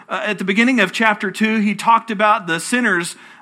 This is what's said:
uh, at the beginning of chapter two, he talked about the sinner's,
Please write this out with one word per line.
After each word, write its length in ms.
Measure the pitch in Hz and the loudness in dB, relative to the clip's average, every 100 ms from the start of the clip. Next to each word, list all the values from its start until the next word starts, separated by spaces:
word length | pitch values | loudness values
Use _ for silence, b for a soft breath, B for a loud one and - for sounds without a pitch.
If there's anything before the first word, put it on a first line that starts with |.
| B | B
uh, 140 | 185 | -6
at 140 | 208 202 | -6 -6
the 60 | |
beginning 340 | 190 202 240 254 | -2 0 2 2
of 140 | - | 0
chapter 380 | - 226 208 202 | 2 0 0 -4
two, 280 | - 220 220 | -2 0 2
he 160 | 208 | 0
talked 360 | 202 - 226 233 | 0 2 2 2
about 360 | 208 214 214 175 | 0 2 2 0
the 140 | 165 | -4
sinner's, 560 | - 247 233 180 170 - B B | -2 0 0 0 -4 -10 B B